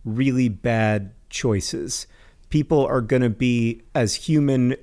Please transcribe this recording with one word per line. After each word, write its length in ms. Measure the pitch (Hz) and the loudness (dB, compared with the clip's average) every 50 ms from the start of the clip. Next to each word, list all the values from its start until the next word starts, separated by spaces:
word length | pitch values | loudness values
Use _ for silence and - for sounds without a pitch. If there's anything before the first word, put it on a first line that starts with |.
| - | -10
really 460 | 113 107 120 135 135 127 127 127 120 | -6 -4 -2 0 0 2 2 0 0
bad 640 | 104 - - 120 113 113 110 107 107 104 98 95 - - - - | -2 -2 -2 -2 0 2 2 2 0 -2 -4 -8 -12 -20 -20 -14
choices. 760 | - - - 127 107 98 - - - 113 76 131 - - - - - - - - - - - - | -10 -4 -2 0 0 0 -2 -4 -6 -8 -8 -6 -8 -8 -10 -12 -18 -20 -20 -20 -20 -20 -10 -2
People 360 | - 151 143 - 160 147 135 | -2 -2 0 2 2 2 2
are 160 | 131 131 131 | 2 0 -2
gonna 280 | 117 110 135 127 127 120 | 0 0 2 2 2 2
be 520 | 104 - 127 123 120 120 113 113 113 - - - - | 0 0 0 2 2 2 0 0 -2 -6 -10 -6 -2
as 200 | 143 120 104 - | -2 0 0 -2
human 580 | - - - 160 151 143 139 135 127 123 123 131 - | -4 -2 0 2 2 2 2 2 2 2 2 0 -2